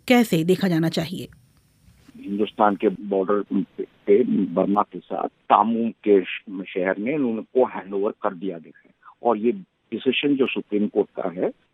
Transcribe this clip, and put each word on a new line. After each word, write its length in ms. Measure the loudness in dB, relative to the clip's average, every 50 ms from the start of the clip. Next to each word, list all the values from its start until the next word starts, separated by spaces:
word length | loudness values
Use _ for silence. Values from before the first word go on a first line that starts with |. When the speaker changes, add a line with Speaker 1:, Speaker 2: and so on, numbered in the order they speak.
| 2 4
Speaker 1:
कैसे 360 | 4 4 4 4 2 0 2
देखा 240 | 2 2 2 2 0
जाना 200 | 2 2 0 0
चाहिए। 400 | 0 -2 -4 -6 -8 -12 -12 -14 -16 _ _ _ _ _ _ _ _ _ _ _ _ _ _ _ -20 -16
Speaker 2:
हिंदुस्तान 560 | -10 -6 -4 -2 -4 -2 0 2 2 2 2
के 120 | 2 0 0
border 760 | 0 -2 -6 -2 -2 -2 0 0 0 -2 -2 -2 -2 -2 -2 -4 _ -12
पे 420 | -12 -12 _ _ 2 4 4 4 4
बर्मा 580 | 2 2 0 0 0 0 0 0 2 2 0
के 160 | 0 _ -4 -14
साथ 300 | -12 -8 -8 -6 -6 -8
तामू 600 | _ _ _ 2 4 4 4 4 0 -2 -2 -4 -6 _ 2 4
के 140 | 4 4
श-, 420 | 4 0 -10 -12 -12 -12 -12 -12 -10 -8
शहर 260 | -6 -4 -2 -2 -2 -2
में 200 | -4 -4 -2 -2
उनको 480 | -2 -2 -2 -4 -6 _ 2 2 2
handover 440 | 2 0 -10 -10 -6 -4 -2 -2 -4
कर 240 | -4 _ -4 -6 -4
दिया 240 | -4 -8 -8 -8 -10
गया 220 | -14 -20 -20 _ _
है 60 | _ _ _ _ -20 -12 -4
और 160 | 0 0 0 2
ये 140 | 0 -2
डिसीजन 840 | -2 -2 -8 _ _ _ _ -12 -10 -4 -4 -2 -2 0 0 0 2
जो 100 | 2 0
सुप्रीम 400 | -2 -2 -8 -8 -4 -2 -2 -2
कोर्ट 220 | 0 0 -2 -2 -2 -4 -8
का 200 | -8 -8 -4 -4
है, 100 | -4 -6 -6 _ _ _